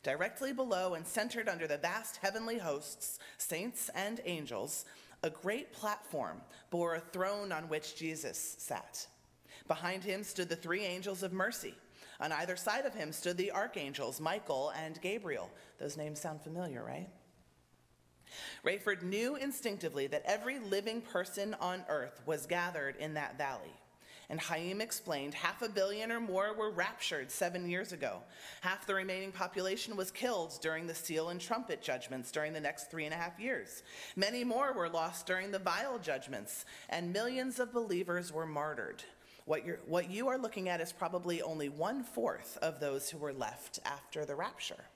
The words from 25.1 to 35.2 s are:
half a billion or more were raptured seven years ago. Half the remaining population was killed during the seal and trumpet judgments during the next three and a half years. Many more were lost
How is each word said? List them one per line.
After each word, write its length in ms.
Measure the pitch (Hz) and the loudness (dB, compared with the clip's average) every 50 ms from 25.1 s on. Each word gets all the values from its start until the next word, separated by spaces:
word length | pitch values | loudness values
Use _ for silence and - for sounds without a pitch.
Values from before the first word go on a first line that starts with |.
| 156 139 139 143 147 | 0 0 0 -2 -2
half 260 | - - 170 196 - | 2 0 0 2 2
a 80 | 240 220 | -2 0
billion 420 | 196 202 190 196 202 214 220 226 | 4 4 4 4 4 0 0 0
or 80 | 233 233 | 0 0
more 360 | 233 208 185 185 202 214 220 | 2 2 4 4 4 4 4
were 160 | 214 214 214 | 2 2 2
raptured 600 | 190 170 180 208 226 - - - 170 147 131 135 | 4 4 4 4 2 0 0 0 0 0 -2 -2
seven 380 | - - 190 175 175 180 180 175 | 0 2 2 2 2 2 0 2
years 240 | 175 185 208 - | 2 2 0 -2
ago. 300 | 180 151 143 117 95 90 - - - - - - - - | -2 0 0 0 0 -2 -6 -12 -16 -14 -12 -12 -10 0
Half 240 | - 185 190 196 - | 2 2 2 2 2
the 80 | - 196 | 2 2
remaining 360 | 190 185 190 185 190 190 190 | 2 4 2 0 0 -2 -4
population 640 | 185 - 185 180 - 185 185 190 196 240 - 226 214 | -2 -2 -2 0 2 2 2 2 2 0 0 -2 0
was 160 | 196 185 190 | 0 -2 -2
killed 480 | - - 240 247 233 190 165 160 - - | -2 0 2 2 4 2 0 0 -4 -2
during 240 | - 160 160 160 170 | 0 0 0 0 -2
the 80 | 170 165 | -4 -4
seal 340 | 165 - - 160 156 160 170 | -4 -2 0 2 2 2 2
and 100 | 175 180 | -2 -4
trumpet 440 | 175 - 226 233 247 - 160 135 | 0 0 0 0 0 -2 -4 -2
judgments 480 | - - 131 127 - - 135 131 123 - | 0 0 0 0 -2 -4 -6 -4 -4 -2
during 240 | - 156 151 151 160 | -2 0 0 0 -2
the 60 | 156 | 0
next 300 | 151 143 - - - - | 0 0 -2 -2 -8 -6
three 140 | - 165 156 | -4 -4 -2
and 80 | 151 | -2
a 40 | 156 170 | 0 -2
half 200 | 170 175 175 180 | -2 -4 -4 -2
years. 440 | 220 262 247 151 98 - - - - - - - - - - | -2 0 0 0 -2 -6 -10 -12 -12 -12 -12 -10 -10 -6 2
Many 260 | 185 196 208 240 247 | 4 4 4 4 2
more 300 | 240 247 240 254 285 277 | 2 2 4 4 4 4
were 160 | 247 214 175 165 | 4 2 2 2
lost 380 | 170 165 160 175 175 - | 2 2 2 2 -2 -4